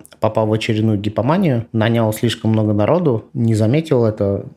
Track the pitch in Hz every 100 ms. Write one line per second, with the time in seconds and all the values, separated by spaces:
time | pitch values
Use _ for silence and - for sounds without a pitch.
0 | - - 110 - 110 107 - 107 110 104
1 | 104 - 120 175 180 120 - 113 110 117
2 | 110 107 117 - 110 110 107 104 104 165
3 | 165 113 - 131 113 110 110 147 160 131
4 | 113 107 101 98 -